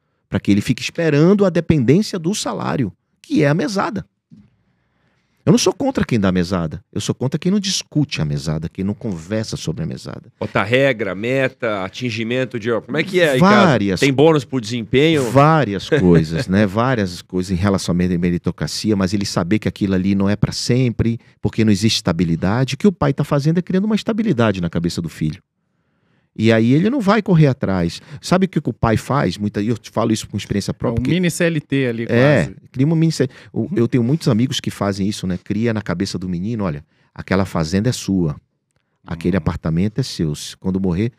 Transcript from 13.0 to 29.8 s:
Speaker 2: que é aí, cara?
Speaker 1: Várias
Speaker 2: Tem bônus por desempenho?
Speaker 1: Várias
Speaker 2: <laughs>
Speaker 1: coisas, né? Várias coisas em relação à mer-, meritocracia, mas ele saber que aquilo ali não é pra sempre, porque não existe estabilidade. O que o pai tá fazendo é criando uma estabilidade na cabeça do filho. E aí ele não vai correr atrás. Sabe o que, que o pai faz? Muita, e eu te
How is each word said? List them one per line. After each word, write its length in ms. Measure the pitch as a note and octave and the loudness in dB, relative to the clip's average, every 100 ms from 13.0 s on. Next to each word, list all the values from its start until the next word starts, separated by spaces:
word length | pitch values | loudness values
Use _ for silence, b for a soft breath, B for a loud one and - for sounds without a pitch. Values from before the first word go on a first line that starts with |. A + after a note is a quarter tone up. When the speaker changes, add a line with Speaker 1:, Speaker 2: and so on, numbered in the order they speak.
Speaker 2:
que 160 | F#3 F3+ | -2 2
é 140 | D#3+ | 2
aí, 60 | C3+ | 4
cara? 260 | F#3 G#3 F#3 | 6 6 4
Speaker 1:
Várias 320 | A#2+ G2+ F3 | 4 0 2
Speaker 2:
Tem 120 | C#3+ | 2
bônus 320 | B2+ D#3+ D3+ | 4 4 4
por 160 | - C3 | 0 -6
desempenho? 680 | G#2+ A#2+ G#2 B2+ D#3 D3+ A#2+ | -4 -6 0 2 4 2 4
Speaker 1:
Várias 580 | B2+ D3+ D#3+ A2+ F#2+ - | 6 6 6 2 -2 0
Speaker 2:
<laughs> 80 | D3 | 2
Speaker 1:
coisas, 460 | F2+ E2+ D#2+ E2 F#2 | 6 6 4 -2 0
né? 180 | F#2+ G#2 | 2 2
Várias 560 | G2+ B2 B2 F#2+ F2 | 2 0 0 -2 -6
coisas 300 | - F#2 F2+ | -8 -6 -2
em 40 | F2 | 0
relação 320 | G2+ F#2+ - | 2 0 0
à 20 | F2 | 0
mer-, 220 | F2+ F2 | 0 0
meritocracia, 800 | F2+ F2 F2+ - D2+ - G#2+ G2+ | 0 -2 -4 -4 -6 -4 -2 0
mas 180 | F#2 | 0
ele 100 | G2+ - | -2 -2
saber 340 | - E2+ G#2+ | -4 0 -2
que 80 | G2 | -2
aquilo 260 | - G2+ | -2 -2
ali 220 | F#2+ F#2+ G2 | 0 0 0
não 120 | G2 | 0
é 80 | G#2 | 0
pra 160 | - | -2
sempre, 680 | - - B2 B2+ - A2+ A#2 b b | -2 -2 0 0 0 -2 -4 b b
porque 240 | G#2 - | -4 2
não 80 | A2 | 2
existe 260 | F#2+ A2 - | 4 2 0
estabilidade. 760 | - E2+ E2 E2 F2+ A#2 C3 | 0 0 0 0 0 0 -2
O 40 | C#3 | 0
que 80 | G#3 | 0
o 40 | |
pai 220 | F3+ C#3+ | 2 0
tá 100 | C#3+ | 0
fazendo 360 | D3 D3 C#3+ F3 | 0 0 2 0
é 20 | |
criando 240 | - F#3 G#3+ | 0 -2 0
uma 100 | G#3+ | -2
estabilidade 640 | - A3+ A3 A#2+ A2+ F#2+ | -2 -2 0 2 2 0
na 100 | E2+ | -2
cabeça 300 | F2 E2+ F2+ | -2 -2 -4
do 100 | E2 | -8
filho. 340 | - D#2 - _ _ _ _ _ _ _ _ _ - | -4 -4 -6 _ _ _ _ _ _ _ _ _ -2
E 140 | A2 | 2
aí 220 | A2+ A#2 | 4 4
ele 160 | C#3+ G#3 | 4 2
não 100 | C#4 | 0
vai 220 | G3 A3 | 2 2
correr 260 | G3+ E3 D3 | 4 4 4
atrás. 540 | B2+ F#2+ F#2+ E2+ - B C#3+ | 2 -2 0 -2 -4 B -12
Sabe 260 | - F3+ F#3 | -2 0 0
o 40 | |
que, 100 | E3 | -2
que 100 | C#3+ | -4
o 40 | |
pai 240 | - A#2 A2 | -2 0 0
faz? 400 | - C3+ F#2 G2 | 0 -2 -2 -2
Muita, 240 | G#2 G#2 | -4 -2
e 80 | G#2+ | -4
eu 80 | |
te 120 | A2+ | -4